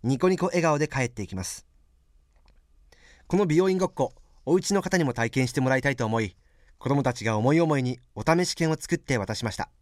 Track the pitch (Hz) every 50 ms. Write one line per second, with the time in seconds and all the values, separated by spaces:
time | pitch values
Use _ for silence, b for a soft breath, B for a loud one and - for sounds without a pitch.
0 | - 120 135 123 180 185 190 - 180 180 170 180 160 165 151 143 151 143 - 139
1 | 127 120 - - 101 - - 95 95 - - - - _ _ _ _ _ _ _
2 | _ _ _ _ _ _ _ _ _ _ - _ _ _ _ _ _ b b b
3 | b b b b b b - 190 208 165 151 165 185 190 185 185 190 175 _ -
4 | 135 - - - - _ _ - - 131 160 190 190 - 202 196 - 185 - 180
5 | 160 131 117 - 113 117 - 135 127 123 - 143 127 131 131 131 131 143 135 127
6 | 120 107 113 113 110 95 _ _ _ _ _ _ _ _ _ _ - - 139 143
7 | 131 131 120 - 104 113 110 107 110 131 151 165 170 160 151 135 127 127 127 -
8 | _ _ _ 104 107 156 165 175 180 - - - 165 160 156 156 - - 170 156
9 | _ - 139 113 98 101 110 - - 113 - - - - _ _